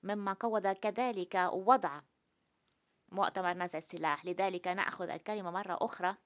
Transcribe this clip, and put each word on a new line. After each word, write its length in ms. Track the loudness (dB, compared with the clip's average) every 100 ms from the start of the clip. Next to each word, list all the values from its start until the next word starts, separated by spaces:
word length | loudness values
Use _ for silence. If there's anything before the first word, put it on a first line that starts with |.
مما 300 | -4 -4 -2
قوض 340 | -2 0 2 0
كذلك 680 | 0 -2 0 -2 -2 -2 0 2
وضع 480 | 2 6 6 6 -6 -16 _ _ _ _ _ _ _ _ _ _
مؤتمر 440 | 0 0 2 0
نزع 260 | 0 -4 -6
السلاح. 480 | -8 -2 0 0 -2
لذلك 420 | 0 0 0 -4
نأخذ 420 | 0 -2 -2 -6
الكلمة 400 | -6 -6 -6 -4
مرة 280 | -6 -4 -2
أخرى 360 | -2 0 -2 -2